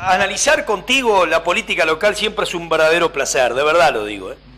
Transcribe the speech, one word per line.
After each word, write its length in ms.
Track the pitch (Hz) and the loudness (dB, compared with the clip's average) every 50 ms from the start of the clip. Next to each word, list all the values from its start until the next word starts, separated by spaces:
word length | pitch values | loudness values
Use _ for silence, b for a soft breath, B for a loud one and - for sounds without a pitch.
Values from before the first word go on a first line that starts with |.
| 175 190 185 | -2 0 0
analizar 500 | 190 196 190 208 202 - 269 311 294 - | 0 0 -2 -2 -2 0 2 2 0 0
contigo 640 | - 214 185 180 - 247 269 262 233 208 190 180 | -2 -4 -4 -2 -2 -2 0 2 2 2 2 2
la 180 | 160 165 165 165 | 2 0 0 0
política 400 | 175 180 214 220 220 196 170 170 | 0 -2 -2 -2 -4 -2 0 0
local 320 | 156 160 156 - 208 196 | 0 0 0 0 0 0
siempre 280 | - 196 214 208 - 185 | 0 -4 -4 -4 -4 -4
es 100 | - - | -4 -4
un 160 | 175 170 165 | -6 -4 -2
verdadero 420 | 160 160 160 156 165 170 170 160 | 0 2 4 4 4 4 2 0
placer, 400 | 165 143 131 - - 139 127 117 | -2 -2 -4 -2 0 2 2 2
de 100 | 117 127 | 2 0
verdad 300 | 147 151 156 175 170 151 | 0 2 4 4 4 4
lo 140 | 131 110 107 | 2 0 -4
digo, 260 | 104 107 98 95 98 | -6 -8 -10 -10 -12
¿eh? 40 | 131 - - - - | -14 -14 -18 -20 -20